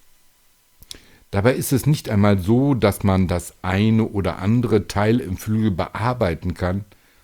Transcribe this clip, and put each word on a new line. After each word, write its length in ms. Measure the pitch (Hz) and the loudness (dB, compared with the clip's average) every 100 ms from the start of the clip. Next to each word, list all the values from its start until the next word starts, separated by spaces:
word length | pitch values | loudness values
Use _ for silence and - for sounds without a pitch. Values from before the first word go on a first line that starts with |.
| _ _ _ _ _ _ _ _ - - - - _ | _ _ _ _ _ _ _ _ -20 -20 -20 -20 _
Dabei 220 | 98 110 | 0 0
ist 180 | 147 - | 0 0
es 140 | 131 139 | 0 2
nicht 240 | 151 - | 0 0
einmal 300 | 107 104 98 | 2 4 4
so, 340 | 90 120 143 | 2 2 2
dass 300 | 127 104 98 | 2 0 2
man 240 | 101 95 90 | 2 2 2
das 260 | 90 - - | -2 -6 -10
eine 440 | 92 95 110 110 107 | -4 0 2 2 0
oder 340 | 101 90 80 | -2 -4 -2
andere 480 | 95 123 117 107 - | 0 0 2 0 0
Teil 320 | 101 107 120 | -2 0 0
im 180 | - 92 | -2 -6
Flügel 320 | - 110 110 | -4 0 0
bearbeiten 840 | 90 87 - 113 123 98 80 90 85 | -2 -4 -4 -4 -2 -2 -2 -6 -4
kann, 300 | 90 98 104 _ _ _ | -4 -4 -6 _ _ _